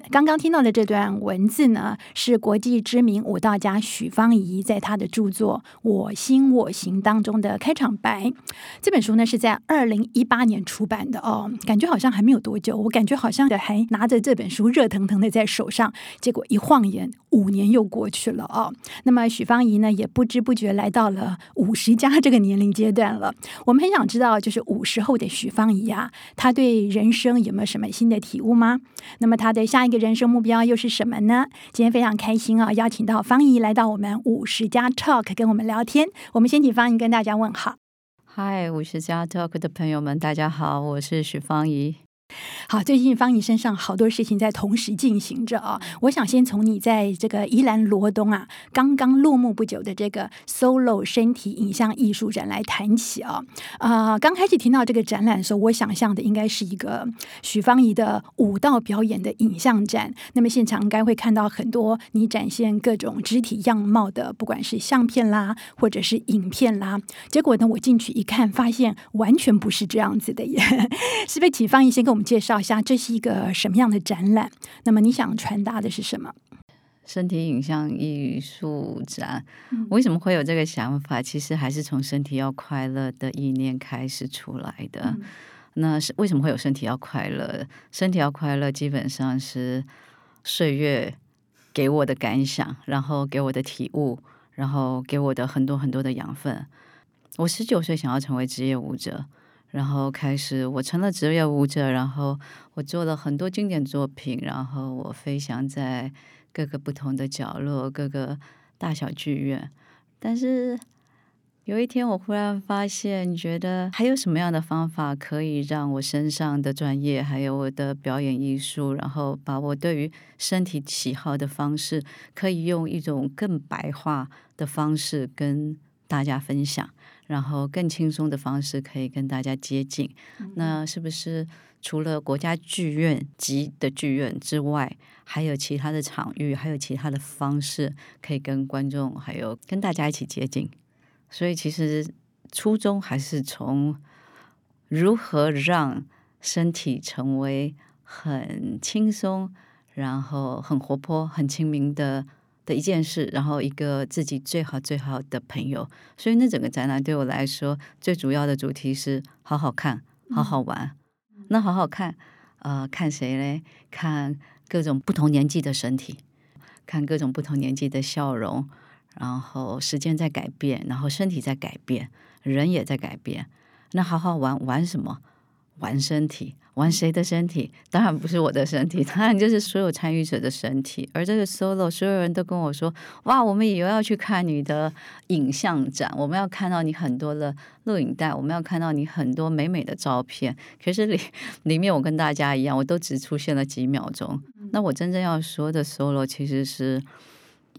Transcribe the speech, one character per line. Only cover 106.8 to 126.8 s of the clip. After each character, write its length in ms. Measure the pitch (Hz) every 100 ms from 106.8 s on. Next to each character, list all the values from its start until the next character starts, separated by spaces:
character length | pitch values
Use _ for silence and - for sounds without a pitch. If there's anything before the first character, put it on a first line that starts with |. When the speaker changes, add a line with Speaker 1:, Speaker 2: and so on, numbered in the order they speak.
| 147
Speaker 2:
同 240 | 143 139 135
的 100 | 135
角 320 | - 123 -
落， 320 | 143 143 131
各 160 | 139 143
个 320 | 139 131 143 - _ _ _
大 160 | 175
小 180 | 156 139
剧 260 | - - 143
院。 340 | 139 135 147 - _ _ _ _
但 180 | 220 233
是 420 | 254 254 247 240 - _ _ _ _ _ _ _
有 160 | - 208
一 60 | 247
天 200 | 254 240
我 120 | 190
忽 160 | 185
然 260 | 208 208 202
发 260 | 196 202 202
现， 480 | - 202 196 185
觉 240 | 170 170 170
得 320 | 185 185 185
还 100 | 185
有 100 | 233
什 160 | 262 196
么 80 | 160
样 140 | 175
的 80 | 160
方 260 | 160 160 165
法 280 | 160 147
可 280 | 139 - 147
以 180 | 156 147
让 300 | 139 151 143
我 100 | 135
身 280 | 135 147 151
上 300 | 143 156 143
的 100 | 143
专 300 | 139 147 135
业， 220 | 143 139
还 180 | 143 135
有 160 | 139 135
我 140 | 135
的 240 | 135 139
表 260 | 139 139 131
演 180 | 139 131
艺 200 | 139 135
术， 340 | 135 - 139
然 160 | 139 -
后 300 | 139 143 139
把 160 | 139 139
我 160 | 143
对 220 | 143 170 156
于 160 | 151 - - -
身 260 | - 190
体 220 | 180 151 139
喜 280 | - 127
好 240 | 131 160 143
的 100 | 143
方 300 | 143 147 151
式， 260 | - 160 143 - -
可 160 | - 196
以 160 | 180 165
用 220 | 175 160
一 120 | 175
种 260 | 151 143 139
更 240 | 139 214 160
白 320 | 143 - 147
话 380 | 143 - 147 131 - _ -
的 80 | 147
方 280 | - 151
式 360 | 156 - 151 127
跟 440 | - 143 143 151 151 _ _ -
大 160 | 147
家 160 | 139 135
分 280 | 139 139 143
享， 240 | -